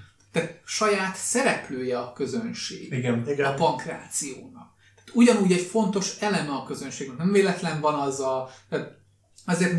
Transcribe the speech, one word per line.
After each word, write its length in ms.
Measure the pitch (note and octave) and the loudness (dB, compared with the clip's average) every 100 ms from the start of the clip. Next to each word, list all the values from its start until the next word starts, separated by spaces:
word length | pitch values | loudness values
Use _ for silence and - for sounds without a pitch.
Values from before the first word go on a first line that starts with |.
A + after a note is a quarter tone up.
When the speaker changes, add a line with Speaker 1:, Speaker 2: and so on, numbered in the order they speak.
| - _ _ | -18 _ _
Speaker 1:
tehát 280 | E3 E3 - - | -2 -2 -8 -8
saját 500 | - G#3+ G3 F#3+ F#3 | 0 2 2 0 -4
szereplője 840 | - B3 B3 - - C3 B2+ B2 | -2 2 2 0 -4 -6 -2 -4
a 140 | B2 | -4
közönség 800 | - C3 A#2+ A2+ - - - - | -6 -4 -4 -6 -6 -8 -10 -6
Speaker 2:
Igen. 300 | C3 B2 A#2 C3 | -2 0 0 0
Speaker 3:
Igen. 180 | C#3 C3+ | 0 0
Speaker 1:
a 80 | |
pankrációnak. 1160 | C3+ E3 - E3+ A#2+ - - C#3+ B2+ - - - _ _ _ | 2 0 0 -6 -12 -8 -6 -6 -10 -16 -20 -20 _ _ _
Tehát 140 | - | -2
ugyanúgy 380 | A#3+ A#3 G#3 F#3 | 6 6 8 4
egy 100 | F3+ | 2
fontos 540 | - A3+ G3 G3 - - | 2 0 0 0 -4 -2
eleme 320 | G#3+ F3 D3 | 0 0 -2
a 120 | C3+ - | -6 -8
közönségnek. 500 | C3+ C3+ - C3+ B2+ | -10 -10 -10 -10 -2
Nem 140 | F3 | 4
véletlen 500 | G3+ G3 F#3 E3+ D#3 | 4 4 2 -2 0
van 120 | D3+ | 0
az 260 | D3 C#3 C3+ | 2 0 0
a... 300 | C3 C3 C3 - _ | 0 -2 -4 -12 _
Tehát 220 | D3+ B2+ - _ _ _ - - | -6 -6 -14 _ _ _ -12 -2
azért 280 | E3+ F3+ | 2 4